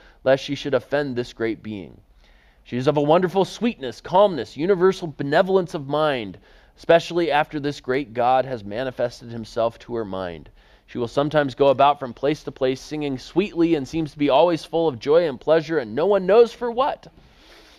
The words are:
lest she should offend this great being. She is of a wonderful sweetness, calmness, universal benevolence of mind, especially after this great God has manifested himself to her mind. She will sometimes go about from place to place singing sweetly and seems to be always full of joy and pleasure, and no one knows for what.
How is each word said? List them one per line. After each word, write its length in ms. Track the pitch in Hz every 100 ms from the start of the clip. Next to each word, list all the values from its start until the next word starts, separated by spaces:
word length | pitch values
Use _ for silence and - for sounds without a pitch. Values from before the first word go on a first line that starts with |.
| - _
lest 180 | 127 131
she 120 | -
should 180 | 139 147
offend 440 | 127 - 143 143 120
this 180 | 123
great 280 | - 113 107
being. 380 | 107 104 73 52 _ _ _ _ _ _
She 140 | - 120
is 80 | 135
of 100 | 147
a 60 |
wonderful 420 | 147 170 185 185
sweetness, 560 | 180 - 233 202 131 -
calmness, 560 | - 180 202 156 104 131
universal 520 | 170 190 190 190 170
benevolence 680 | - 143 156 190 190 180
of 120 | 165 135
mind, 520 | 147 156 131 101 90 _ - _ _
especially 520 | - 165 - 170 165
after 280 | 143 156 151
this 220 | 143 139
great 320 | - 131 123
God 300 | 113 120 131
has 180 | 127 123
manifested 680 | 101 104 131 - 120 - 120
himself 480 | 117 110 117 113 -
to 140 | -
her 100 | 117
mind. 460 | 104 95 90 80 - _ _ _ _
She 120 | 123
will 100 | 117
sometimes 460 | - 147 151 143
go 140 | 120 139
about 300 | 127 139 143
from 160 | 131
place 280 | 113 139 151
to 80 | -
place 280 | - 131 135
singing 380 | - 151 143 131
sweetly 560 | - 165 202 156 170
and 120 | 156 131
seems 240 | 160 151
to 60 | -
be 120 | 143
always 340 | 131 175 160
full 220 | - 165 165
of 120 | 123
joy 300 | 139 160 170
and 120 | 123
pleasure, 380 | - 165 151 160
and 160 | 113
no 120 | 117 180
one 200 | 202 185
knows 260 | 220 233
for 180 | - 240
what. 360 | 233 277 - - _ _ _ _ - -